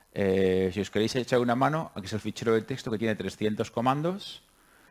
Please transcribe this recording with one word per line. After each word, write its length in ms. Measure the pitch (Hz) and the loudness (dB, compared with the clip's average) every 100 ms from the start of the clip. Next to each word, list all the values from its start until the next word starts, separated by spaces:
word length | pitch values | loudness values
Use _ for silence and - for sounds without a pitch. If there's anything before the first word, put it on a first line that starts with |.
| _ | _
Eh, 600 | - 98 95 95 92 95 | -2 2 4 4 4 2
si 80 | 90 | 0
os 80 | 95 | -2
queréis 260 | 107 107 131 | 0 0 0
echar 240 | 117 127 | 2 2
una 160 | 120 120 | 2 2
mano, 360 | 135 156 165 | 2 0 -4
aquí 140 | - 95 | -8 -6
es 60 | |
el 60 | 107 | -6
fichero 340 | 107 - 113 | -6 -4 2
de 100 | 113 | 2
texto 260 | 107 135 - | 0 -6 -6
que 80 | 110 | -2
tiene 180 | 110 104 | -2 -2
trescientos 540 | 98 - 110 107 113 | -4 -2 -2 -2 -4
comandos 720 | - 120 139 160 196 - - - _ _ _ - | 0 0 2 0 -4 -8 -16 -20 _ _ _ -20